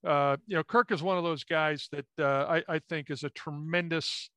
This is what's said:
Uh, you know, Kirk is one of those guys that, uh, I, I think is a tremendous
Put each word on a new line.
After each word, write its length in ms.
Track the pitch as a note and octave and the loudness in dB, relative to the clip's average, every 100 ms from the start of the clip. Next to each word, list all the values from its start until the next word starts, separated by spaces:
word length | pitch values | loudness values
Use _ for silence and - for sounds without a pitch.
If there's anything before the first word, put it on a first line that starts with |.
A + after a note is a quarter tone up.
| F3+ | 2
Uh, 320 | D3 C#3+ C#3 - | 2 2 0 -2
you 80 | F3+ | -4
know, 80 | |
Kirk 280 | D#3 A#3 A#3+ | 2 2 2
is 120 | F#3 | 0
one 140 | E3+ F#3 | 0 0
of 60 | |
those 200 | E3+ D#3 | 0 -4
guys 460 | - D#3+ D#3 D3 - | 0 2 2 0 -6
that, 140 | D3 C#3 - | -10 -10 0
uh, 260 | C#3+ C#3 C#3+ | 2 4 4
I, 260 | E3 E3+ D#3+ | 2 2 -4
I 40 | - | -2
think 220 | D#3+ C#3+ | -6 -4
is 140 | C#3 | -6
a 60 | C#3+ | -6
tremendous 960 | - - D3 D#3 E3+ E3+ E3 - - - | -8 -10 -8 -2 -2 0 -2 -2 -8 -10